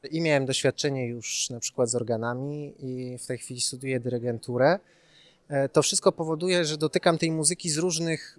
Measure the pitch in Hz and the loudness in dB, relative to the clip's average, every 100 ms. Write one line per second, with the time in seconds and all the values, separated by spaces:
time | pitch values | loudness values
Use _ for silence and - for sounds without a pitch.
0 | - 156 165 147 131 131 139 - 147 135 | -4 0 4 4 2 2 2 2 -2 0
1 | 120 120 - - - 120 - - 120 123 | -4 -6 -6 -4 -4 -6 -8 0 0 2
2 | 110 113 117 123 139 147 147 - 135 127 | 0 0 0 -4 -4 -6 -10 -10 -8 -6
3 | 127 123 - 123 - 123 - 127 135 127 | -8 -10 -6 -8 -6 -4 -4 -4 -2 -2
4 | 123 120 123 117 - 123 135 190 _ _ | 0 -2 -2 -4 -4 4 4 4 _ _
5 | _ _ - _ _ 143 139 156 - 202 | _ _ -20 _ _ 0 2 2 2 4
6 | 196 - 160 156 180 180 156 151 151 180 | 2 2 -4 -2 2 2 2 0 0 2
7 | 180 165 165 160 151 180 175 151 180 160 | 2 2 0 2 0 0 -4 0 0 0
8 | 170 156 - | -2 -2 -6